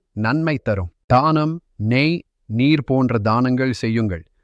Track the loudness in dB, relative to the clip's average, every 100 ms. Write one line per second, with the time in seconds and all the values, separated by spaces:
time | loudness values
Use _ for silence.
0 | _ -4 -2 0 0 -2 -2 -4 -4 _
1 | 0 2 4 2 0 -4 _ -8 -2 0
2 | 0 -2 -8 _ -8 0 2 2 0 0
3 | 0 0 0 2 2 0 -2 -2 -2 -2
4 | -2 -4 -12 _